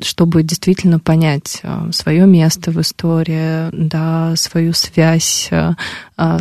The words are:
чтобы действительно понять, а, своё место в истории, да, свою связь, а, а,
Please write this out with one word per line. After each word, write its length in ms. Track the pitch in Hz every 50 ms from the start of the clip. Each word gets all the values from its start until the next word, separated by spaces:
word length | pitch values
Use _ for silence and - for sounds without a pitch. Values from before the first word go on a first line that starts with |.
чтобы 420 | - - - - 175 170 165 165 160
действительно 560 | 156 175 - - 185 190 - - 180 170 160
понять, 600 | - - 160 160 165 156 143 147 - - - - -
а, 260 | - - - - -
своё 360 | 170 - - 156 156 170 185
место 440 | 196 185 165 160 160 - 185 - 170
в 100 | 160 165
истории, 920 | 156 - - - - 165 165 165 160 165 160 160 160 160 160 160 160 165
да, 600 | - 165 160 156 160 156 160 160 165 165 165 165 165
свою 360 | 170 - - - 170 165 165
связь, 760 | 165 - - - - 170 160 160 165 165 - - - - - -
а, 240 | 170 165 160 170 170 - - - - - - - _
а, 220 | - 165 165 165 170